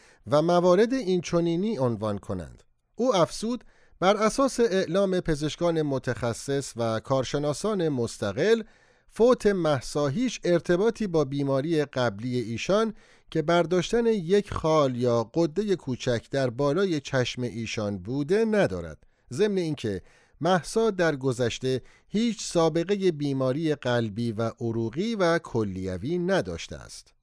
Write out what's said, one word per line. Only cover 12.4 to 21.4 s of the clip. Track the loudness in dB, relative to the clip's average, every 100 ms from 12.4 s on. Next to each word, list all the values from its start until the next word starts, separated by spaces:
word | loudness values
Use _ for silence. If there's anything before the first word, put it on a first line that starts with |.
ایشان | -4 -4 0 0 0 -4 -18 _ _
که | -2
برداشتن | 2 2 4 0 2 2 2
یک | 0 2 2 2
خال | -2 2 4 4 2
یا | 2 2 0
غده | 0 0 0 -2 -2
کوچک | -4 -4 -2 -2 -2
در | -2 -2
بالای | 0 0 0 0 -2
چشم | -2 -2 -2 -2
ایشان | -6 -6 -6 -4 -4 -4
بوده | -6 -6 0 0
ندارد، | 2 2 2 -2 -8 -14 _ _ _
ضمن | -2 0 0
اینکه | -2 -4 -4 -6 -8 _ _ _
مهسا | 0 2 0 0 0
در | 2 0 2
گذشته | -2 0